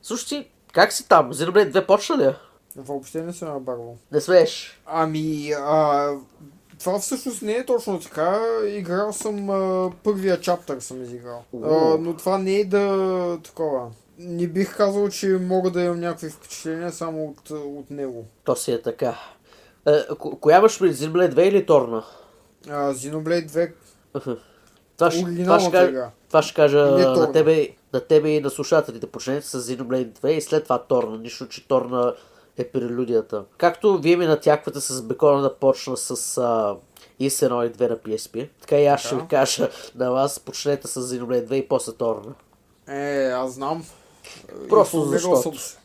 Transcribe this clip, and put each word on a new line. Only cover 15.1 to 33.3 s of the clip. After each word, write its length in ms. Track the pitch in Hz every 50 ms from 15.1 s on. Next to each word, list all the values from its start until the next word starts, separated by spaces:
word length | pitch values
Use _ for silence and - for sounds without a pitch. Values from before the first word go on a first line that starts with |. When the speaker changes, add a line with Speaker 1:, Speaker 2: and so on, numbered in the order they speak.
| 196 - - 196
Speaker 2:
мога 440 | 190 185 180 180 185 185 180 185
да 100 | 175 180 180
имам 160 | 175 175 170
някакви 300 | 170 175 165 165 - 156
впечатления 640 | 156 - - - - - - 160 160 165 175 175
само 340 | 165 - 170 165 160 156 156
от, 240 | 151 143 - _ -
от 400 | 156 151 147 143 143 143 135 _
него. 340 | 143 143 139 131 123 117 113 110 _ _ _
Speaker 1:
То 120 | - 131
си 160 | - - -
е 100 | 123 117
така. 360 | - 120 113 - - 120 117 - - - - _ _ _ - - _ _ _ _ _ 147
Е, 200 | 147 151 - - 147 160
ко-, 200 | - 151 - -
коя 180 | - 151 156 185
имаш 220 | 208 220 - -
преди, 160 | 185 180 151
Xenoblade 340 | 123 143 156 160 175 180 170
две 180 | 135 147 170 196
или 180 | 196 196 -
Торна? 380 | - 165 143 127 117 113 110 107 - - - - _ _ _ _ _ _ _ _ 151
Speaker 2:
А, 240 | 147 147 143 139 139
Xenoblade 520 | 127 127 143 151 156 156 160 170 175 160
две. 280 | 156 147 160 170 170 170 _ _ _ _ _ _ _ _
Speaker 1:
Аха. 240 | 139 - 127 120 - _ _ _ _ _ _ _ _ _ _ _ -
Това 140 | 165 170
ще, 80 | - 170
това 0 |
ще 60 | 185
Speaker 2:
Оригиналната 460 | 175 170 170 180 180 196 196 190 175
Speaker 1:
кажа, 180 | 165 185 180 180
Speaker 2:
игра. 200 | 131 131 123 117 - _ _ _
Speaker 1:
това 140 | - 160
ще 120 | 147 - -
кажа 320 | - 151 147 139 147 143
Speaker 2:
Не 200 | 143 139 135 135
Speaker 1:
на 80 | 131 131
Speaker 2:
Торна. 180 | - 160 156
Speaker 1:
тебе, 380 | 135 160 156 151 160 156 147 - - _ _ _ -
на 60 | 127
тебе 300 | - - 160 156 151 156
и 120 | 151 151
на 80 | 143 139
слушателите. 580 | - - 143 - - 156 147 - 113 113 - -
Почнете 400 | - 117 - 127 135 147 147 -
с 140 | - 131
Xenoblade 580 | 120 117 127 120 135 117 127 131 127 120 107 -
две 140 | - 135 160
и 80 | 156
след 220 | 147 - 160 151 151
това 200 | - 127 117 -
Торна. 340 | _ 135 123 117 110 110 110
Нищо, 300 | 113 120 - - 131 117
че 200 | - - _ _
Торна 460 | 135 131 123 120 123 123 123 123 117 - - _ _ _ _ _ _ -
е 100 | 123 -
прелюдията. 760 | - 135 120 120 120 120 127 113 117 113 107 -